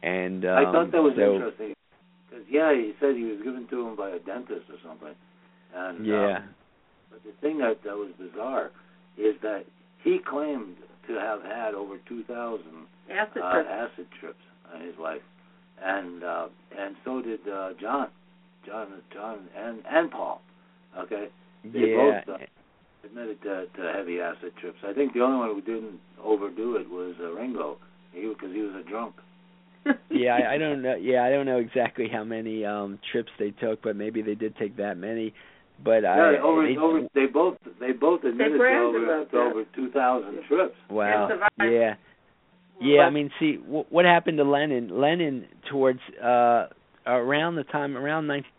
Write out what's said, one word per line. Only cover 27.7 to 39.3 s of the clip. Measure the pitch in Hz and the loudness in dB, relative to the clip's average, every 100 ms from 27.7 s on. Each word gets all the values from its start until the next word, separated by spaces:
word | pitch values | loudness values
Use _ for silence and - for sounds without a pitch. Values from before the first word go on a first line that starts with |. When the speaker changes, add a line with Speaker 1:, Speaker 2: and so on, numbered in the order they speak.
| 71 - _ _ | -8 -18 _ _
Speaker 2:
he, | 87 107 107 | -10 -10 -8
'cause | 95 | -10
he | 95 | -8
was | 104 95 | -8 -10
a | |
drunk. | 90 107 117 - - _ _ _ _ _ 294 - _ | -10 -10 -10 -12 -20 _ _ _ _ _ -2 -2 _
Speaker 1:
Yeah, | 320 123 120 | 0 2 4
I, | 120 143 | 2 0
I | |
Speaker 3:
<laughs> | |
Speaker 1:
don't | 156 143 | 0 -2
know. | 127 117 | -2 -2
Yeah, | 98 127 | 2 4
I | 123 | 4
don't | 139 139 | 2 2
know | 127 | 0
exactly | 117 131 113 - - | 0 0 0 0 -4
how | 117 110 | -4 -6
many, | 113 113 110 104 | -8 -6 -4 -4
um, | 104 101 98 - | -4 -6 -10 -6
trips | 123 113 - | -6 -6 -6
they | 104 | -6
took, | 101 117 110 | -4 -4 -4
but | 113 104 | -4 -4
maybe | 104 113 | -4 -4
they | 107 104 | -4 -4
did | 110 107 | -4 -4
take | 107 98 | -8 -4
that | 101 90 | -6 -4
many. | 98 113 110 - - - _ _ | -6 -4 -6 -8 -20 -20 _ _
But | 127 113 | 4 4
Speaker 2:
Yeah, | 101 | 6
Speaker 1:
I, | 90 170 143 | 6 6 6
Speaker 2:
over, | 156 160 151 | 4 4 2
Speaker 1:
they | 131 | 2
Speaker 2:
over, | 160 160 131 | 2 2 0
they | 135 135 | 2 2
both, | 127 180 - - - | 4 2 0 -14 -10
they | 127 | -6
both | 127 151 175 | 0 2 2
Speaker 3:
They | 131 | 0
Speaker 2:
admitted | 117 143 | 2 2
to | 151 | 4
Speaker 3:
bragged | 247 269 | 4 4
Speaker 2:
over, | - 226 - | 2 2 0
Speaker 3:
about | - 151 | 0 0